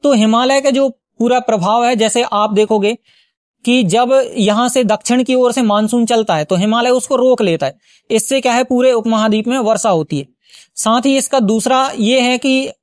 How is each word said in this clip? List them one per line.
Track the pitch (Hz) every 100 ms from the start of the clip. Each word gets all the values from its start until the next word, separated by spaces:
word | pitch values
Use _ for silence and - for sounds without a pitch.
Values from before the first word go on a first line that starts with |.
तो | 294
हिमालय | 254 220 226 254 269
का | 277
जो | 269 269 240 _ _
पूरा | 233 247
प्रभाव | 254 220 196 226 240
है। | 247
जैसे | 220 233 240
आप | 202 214
देखोगे | 208 214 220 202 240 _ _ _ _ _ _ -
कि | 247
जब | 202 208 247 269 247 -
यहाँ | 202 208 247
से | 262
दक्षिण | 233 214 - 247
की | 254 254
ओर | 247
से | 240
मानसून | 233 208 214 240 233
चलता | 233 220 165
है | 151
तो | 185
हिमालय | 208 226 240
उसको | 254 - 262
रोक | 254 247
लेता | 208 165 135
है। | - _ _ _
इससे | 220 - 269
क्या | 247
है, | 240
पूरे | 254 247 254
उपमहाद्वीप | 240 226 226 220 214 220
में | 262
वर्षा | 220 214 226
होती | 175 151 147
है। | - _ _ - - -
साथ | - 233 269
ही | 269
इसका | 262 269
दूसरा | 202 220 233 262 269 -
ये | 214 262
है | 247 247
कि | 269 262 269 -